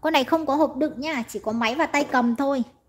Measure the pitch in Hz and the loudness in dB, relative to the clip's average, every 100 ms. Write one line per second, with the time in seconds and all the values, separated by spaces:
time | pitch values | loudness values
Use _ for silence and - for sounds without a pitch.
0 | 311 311 254 320 311 277 311 240 302 220 | 2 0 2 0 0 2 2 2 -4 -4
1 | 294 294 226 214 220 226 226 262 302 285 | -6 -6 -6 -8 -4 -2 0 0 0 0
2 | 285 262 240 233 277 277 233 _ | 0 2 2 0 0 0 -2 _